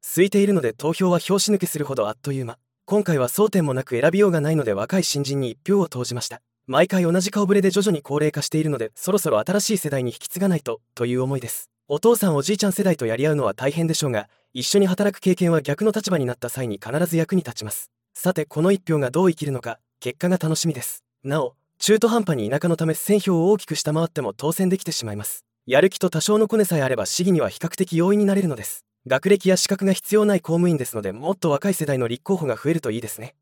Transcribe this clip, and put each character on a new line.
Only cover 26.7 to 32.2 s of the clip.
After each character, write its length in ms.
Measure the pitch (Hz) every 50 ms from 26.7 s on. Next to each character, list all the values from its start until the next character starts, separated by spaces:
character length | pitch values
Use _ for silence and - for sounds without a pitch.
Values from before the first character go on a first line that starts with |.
| 175
え 60 | 156 139
あ 60 | 131
れ 80 | 131
ば 100 | 113 101
市 180 | - - - 185
議 80 | 190 185
に 80 | 160
は 80 | 131 101
比 120 | - -
較 100 | - 170
的 260 | - - 190 180 -
容 160 | 160 170 185 202
易 60 | 208
に 80 | 208
な 80 | 196 196
れ 80 | 196 190
る 60 | 170
の 80 | 143
で 80 | 113 98
す。 200 | - - - _ _ _ _ _
学 240 | 127 127 131 - 190
歴 180 | 202 196 - 185
や 80 | 185
資 120 | 180 - -
格 180 | 202 190 196
が 80 | 196 190
必 200 | - - - 202
要 120 | 214 208
な 80 | 208 202
い 80 | 175 -
公 120 | - 160
務 140 | 170 175 180
員 80 | 165
で 80 | 143 127
す 100 | - -
の 60 | 113
で、 120 | 101 95 95
も 200 | 110 135 165 196
っ 60 | 190
と 100 | - 165
若 220 | 143 139 - 202
い 40 | 190
世 120 | - 160
代 100 | 147 139
の 120 | 127 123 113
立 140 | 120 123